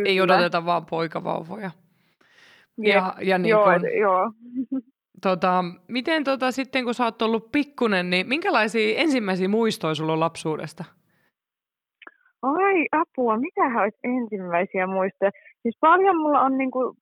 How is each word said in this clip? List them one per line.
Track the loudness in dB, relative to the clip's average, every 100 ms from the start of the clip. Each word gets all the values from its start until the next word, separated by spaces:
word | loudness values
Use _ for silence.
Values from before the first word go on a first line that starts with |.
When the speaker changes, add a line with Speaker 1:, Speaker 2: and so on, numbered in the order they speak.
| 0
Speaker 1:
ei | 0
Speaker 2:
kyllä. | 2 2
Speaker 1:
odoteta | 2 -2 -2
vaan | -2 -2
poikavauvoja. | -4 -4 -6 -6 -8 -8 -12 -12 -14 _ _ _ _ _ _ -20 -20 _ -2
Speaker 2:
Jep. | 2 2
Speaker 1:
Ja, | 2 -4
ja | 0 2
niin | 4
Speaker 2:
Joo, | 6
Speaker 1:
kuin, | 6 4 2
Speaker 2:
et-, | 0
joo. | 2 2 0 -4 -12 -8 -6
<laughs> | -6 -8 _ _ _
Speaker 1:
tota, | -2 0 2 0 -2 -8 -8
miten | -6 -2 -2
tota, | 0 -2 -2
sitten, | -4 -4 -4
kun | -4
sä | -2
oot | -2 0
ollut | -2 -2 -2
pikkunen, | -2 -2 -2 0 0 0
niin | -2 0
minkälaisia | -2 0 0 2 0 0 0
ensimmäisiä | 0 0 0 -2 0
muistoja | 0 0 -2 -4 -2
sulla | -2
on | 0
lapsuudesta? | -2 -2 -6 -6 -8 -14 -18 _ _ _ _ _ _ _ _ _ _ _ -20 _ _ _
Speaker 2:
Ai | -4 0 2 2 0
apua, | -2 -2 -2 0 0
mitähän | -2 -2 0 0
olisi | -2 -4
ensimmäisiä | -6 -4 -4 -6 -2 -2 -2 -2 -2
muistoja? | -2 -2 0 -2 -2 -20 _
Siis | -6 2
paljon | 4 6 4 2
mulla | 2 2
on | 2 0
niinku | -2 -2 -4 -6